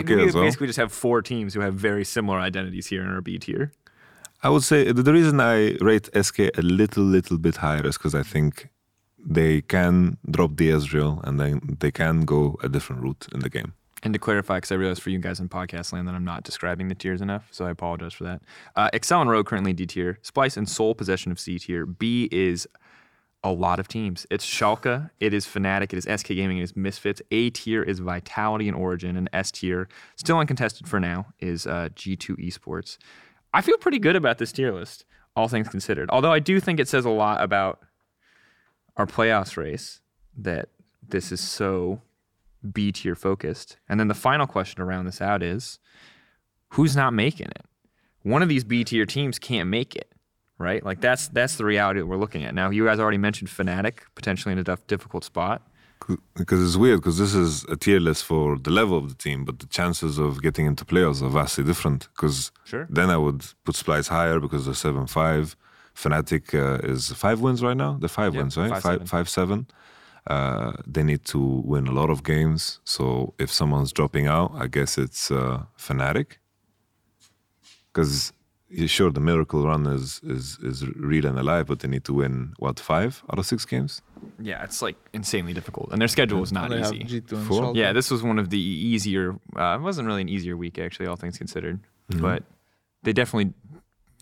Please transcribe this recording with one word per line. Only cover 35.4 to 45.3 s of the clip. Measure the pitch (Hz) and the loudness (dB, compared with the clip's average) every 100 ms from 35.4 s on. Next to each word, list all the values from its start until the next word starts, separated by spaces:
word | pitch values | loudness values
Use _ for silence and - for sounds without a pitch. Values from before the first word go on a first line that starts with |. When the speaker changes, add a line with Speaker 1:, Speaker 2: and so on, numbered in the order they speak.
| 113 | 0
Speaker 2:
things | 117 110 | 0 -2
considered. | 95 - 71 90 | -6 -2 -2 2
Although | 131 156 | 2 4
I | 160 | 2
do | 151 190 | 4 2
think | 185 160 | 2 0
it | 127 | 2
says | 135 | 2
a | 120 | 2
lot | 107 107 104 | 2 2 2
about | 92 101 95 - _ _ _ _ _ _ _ _ _ _ _ - | 2 2 0 -4 _ _ _ _ _ _ _ _ _ _ _ -4
our | 98 | -2
playoffs | - 113 107 92 - | 2 4 4 2 -6
race | 76 73 - - _ _ _ 127 | -6 -8 -12 -18 _ _ _ -8
that | 101 82 - _ _ _ - | -4 -4 -6 _ _ _ -6
this | 95 - | -6 -4
is | 90 | -8
so | - - 98 92 90 98 _ _ _ _ _ _ 104 | -6 -4 -2 0 -2 -6 _ _ _ _ _ _ -8
B | 107 101 | -2 -2
tier | - 95 85 | -2 -4 -2
focused. | 95 98 78 - - - - | -2 -2 -4 -8 -12 -18 -2
And | 104 | 0
then | 107 | 2
the | |
final | 101 127 147 139 | 2 2 2 0
question | 98 92 - | -2 -4 -6
to | |
round | 92 92 90 | -6 -4 -6
this | - | -4
out | 98 | -2